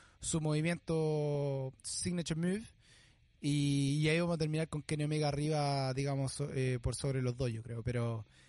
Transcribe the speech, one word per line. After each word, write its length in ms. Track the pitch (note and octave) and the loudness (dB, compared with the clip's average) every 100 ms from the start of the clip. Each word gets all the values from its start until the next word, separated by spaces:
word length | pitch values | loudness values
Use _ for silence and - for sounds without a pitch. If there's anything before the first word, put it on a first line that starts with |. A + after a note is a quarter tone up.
| - - | -20 -10
su 180 | - E3 | -2 0
movimiento 1300 | D#3 D3+ D#3+ E3+ - D#3+ D#3 D3+ D3 D3 C#3+ C#3 C3 - | 2 2 2 0 0 2 2 2 2 2 0 0 -4 -8
signature 560 | - - F#3 F3 - D#3+ | -8 -4 -2 -2 0 0
move 240 | F3 G3+ A#3 - - - - _ _ _ | 0 0 -4 -18 -20 -20 -20 _ _ _
y, 560 | D3 D3 C#3+ C#3 C#3 D3 | 0 2 4 4 2 2
y 100 | D3+ | 4
ahí 100 | E3 | 4
vamos 160 | F3 E3 | 2 0
a 20 | |
terminar 320 | D#3 D#3 D#3+ | 0 0 -2
con 140 | D3+ | -4
Kenny 200 | - D3+ D3+ | -4 -2 0
Omega 220 | D3+ D3 | 0 0
arriba, 640 | C#3 D3+ D3+ C#3+ C#3+ C3+ C3 | 0 0 0 0 0 -2 -2
digamos, 380 | C#3 C3+ C3 | -2 -2 -2
so-, 180 | - C#3+ | -4 -4
eh, 240 | C#3 B2+ B2+ | 0 0 0
por 140 | C3 A#2 | -2 -2
sobre 260 | C#3 C3 | -2 0
los 140 | B2 B2 | 0 0
dos, 160 | B2+ | -2
yo 120 | A2+ | -2
creo, 180 | A#2 A#2 | -6 -6
pero 420 | A2+ B2 A#2 A2+ G#2+ - | -2 -2 -2 -4 -10 -20